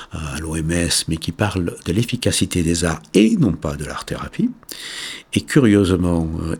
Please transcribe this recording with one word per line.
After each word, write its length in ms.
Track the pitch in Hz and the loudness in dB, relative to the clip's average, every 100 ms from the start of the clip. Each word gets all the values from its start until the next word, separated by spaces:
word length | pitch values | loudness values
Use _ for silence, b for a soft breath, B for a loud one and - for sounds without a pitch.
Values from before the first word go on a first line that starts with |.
| B | B
euh, 40 | 80 76 | -10 -8
à 60 | 69 | -8
l'O 160 | 80 82 | -6 -4
M 140 | 80 | 0
S, 340 | 85 85 - - | 0 0 -2 -2
mais 100 | 80 | -4
qui 120 | - | -4
parle 460 | - 104 95 85 - | 0 0 0 -4 -4
de 80 | - | -2
l'efficacité 680 | 98 117 120 - - 92 90 | -2 -2 -2 0 0 0 0
des 240 | 82 85 85 | 0 0 0
arts 160 | 76 - | -4 0
et 240 | 196 226 214 | 4 4 4
non 160 | 107 | 2
pas 240 | 73 76 71 | 0 -4 -6
de 80 | |
l'art-thérapie. 640 | 69 - - - - - 254 - - B B B B B B | -8 -10 -8 -8 -8 -4 -4 -4 -16 B B B B B B
Et 80 | 107 | -4
curieusement, 840 | - 147 117 101 90 90 87 85 82 82 | 2 4 6 6 4 4 2 0 0 -4
euh, 160 | 82 | -4